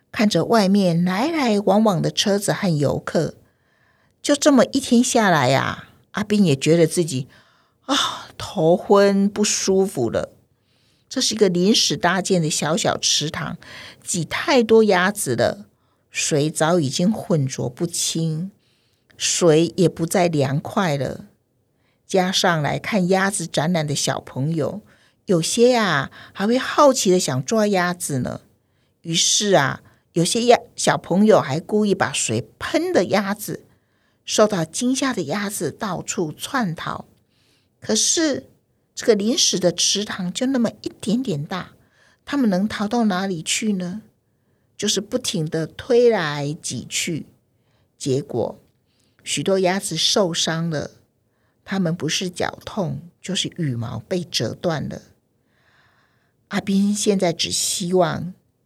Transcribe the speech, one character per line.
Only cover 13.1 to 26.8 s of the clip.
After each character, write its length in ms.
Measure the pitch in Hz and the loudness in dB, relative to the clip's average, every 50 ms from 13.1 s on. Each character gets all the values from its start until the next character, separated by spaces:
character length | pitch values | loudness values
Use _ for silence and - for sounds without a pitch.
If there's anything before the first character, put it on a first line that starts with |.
| - - 170 160 | 0 0 -2 -4
塘， 300 | - 175 151 - - - - - - - - - - - - | -6 -6 -8 -8 -10 -12 -16 -18 -18 -18 -18 -20 -20 -14 -10
挤 200 | - - 175 151 | -6 -4 -4 -4
太 380 | - - - - 349 302 254 | -4 -6 -4 0 2 4 4
多 220 | 233 220 226 226 220 | 6 6 6 6 6
鸭 260 | 208 190 180 180 196 | 6 4 4 2 0
子 240 | 208 - - 139 120 | -2 -2 -4 -2 0
了， 320 | - 113 - - - - _ _ _ _ _ _ _ _ _ | 0 0 0 -2 -6 -12 _ _ _ _ _ _ _ _ _
水 360 | - - - - 160 143 147 156 | -8 -6 -4 0 0 0 0 0
早 300 | 156 - 156 156 180 180 | -2 0 0 2 2 2
已 100 | 147 127 | 0 0
经 220 | 135 - 175 202 | -2 0 0 0
浑 340 | 214 - - - 185 156 135 | 0 -2 -2 -2 0 0 0
浊 240 | 131 - - 131 127 | -2 -4 -6 -6 -6
不 160 | - - 175 | -6 -6 -6
清， 680 | 170 - - - - - 165 165 160 156 156 180 196 - _ _ _ _ _ _ _ _ _ _ _ _ | -6 -4 -4 -4 -4 -4 -2 -2 -2 -4 -4 -6 -10 -12 _ _ _ _ _ _ _ _ _ _ _ _
水 560 | - - - - - 190 170 151 160 170 - - | -6 -4 -4 0 2 4 6 6 6 4 2 2
也 120 | - 175 160 | 2 0 0
不 180 | - - 170 | 0 -2 -4
再 220 | 165 - 196 175 175 | 0 0 2 2 2
凉 320 | 160 147 131 139 135 151 | 2 0 0 0 -2 -4
快 360 | - - - 220 196 170 143 | -4 -4 -2 -2 -2 0 -2
了。 280 | 139 127 139 - - - - _ _ _ _ _ _ _ _ _ _ _ _ _ _ _ | -2 -4 -6 -8 -12 -16 -20 _ _ _ _ _ _ _ _ _ _ _ _ _ _ _
加 240 | - - 190 180 185 | -2 0 0 2 2
上 320 | 185 - - 185 170 160 | 2 2 2 2 2 0
来 160 | 147 135 - 143 | 0 -2 -2 -4
看 300 | - - 226 202 180 175 | -4 -2 0 0 2 2
鸭 220 | 190 190 190 196 | 2 2 2 0
子 160 | 196 - 165 | -2 -4 -6
展 260 | 170 - - 143 175 | -4 -2 -2 0 0
览 140 | 180 160 151 | 0 0 -2
的 80 | 143 139 | -2 -4
小 260 | - - - - - | -4 -2 -4 -4 -6
朋 340 | - - - 131 135 156 165 | -8 -10 -6 -4 -4 -2 -2
友， 280 | 160 135 - - 208 - _ _ _ _ _ _ _ _ | -2 -4 -4 -6 -8 -12 _ _ _ _ _ _ _ _
有 140 | - 185 165 | 0 0 2
些 340 | 160 - - 233 233 247 254 | 0 0 2 4 4 6 6
啊， 340 | 233 214 185 156 143 131 - - - - - | 4 2 2 0 0 -2 -4 -8 -16 -20 -14
还 140 | - - 196 | -8 -4 0
会 120 | 214 240 262 | 0 0 0
好 340 | 254 - - - | -2 0 4 6